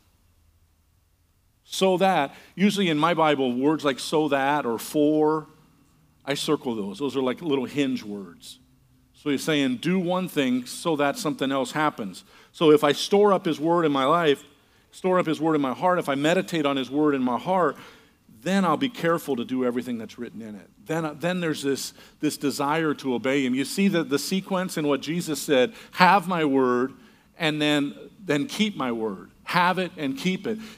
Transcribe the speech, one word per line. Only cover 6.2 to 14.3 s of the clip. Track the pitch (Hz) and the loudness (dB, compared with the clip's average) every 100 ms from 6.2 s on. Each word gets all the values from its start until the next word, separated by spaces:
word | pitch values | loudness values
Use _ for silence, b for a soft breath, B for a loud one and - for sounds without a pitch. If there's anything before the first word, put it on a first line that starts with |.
I | 135 | -6
circle | 143 - 147 131 110 | -4 0 -2 -2 -6
those. | 98 98 | -8 -6
Those | 139 131 | -4 -2
are | |
like | 127 120 | -2 -2
little | 175 147 | -2 -2
hinge | 123 143 139 123 | -2 -4 -2 -4
words. | 104 101 90 82 - - _ _ _ _ _ | -8 -12 -12 -18 -20 -20 _ _ _ _ _
So | _ 147 | _ -4
he's | 131 | -2
saying, | - 147 135 123 | 0 0 0 -2
"Do | 165 190 | -2 -2
one | 170 180 185 | 0 -2 -2
thing | 147 131 123 123 | -2 0 0 -4
so | - 175 147 | -6 -4 0
that | 143 131 | 0 -2
something | 156 131 135 | -6 -4 -2
else | 135 123 | -2 -2
happens." | 156 151 - 101 87 B B B | -2 -2 -2 -10 -12 B B B
So | - 160 | 2 6
if | 151 | 8
I | 147 | 6
store | 139 - 202 208 | 2 2 4 4
up | 180 | 4
his | 170 143 | 0 -2
word | 160 175 | 2 2
in | 156 | 2
my | 139 | 2
life, | 135 170 160 | 2 4 4